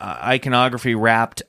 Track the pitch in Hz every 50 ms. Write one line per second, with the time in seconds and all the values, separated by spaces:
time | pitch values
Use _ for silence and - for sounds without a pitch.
0 | - 98 73 58 - 117 131 131 - 139 127 123 127 127 120 120 - 127 117 110
1 | 110 117 113 113 117 113 - - -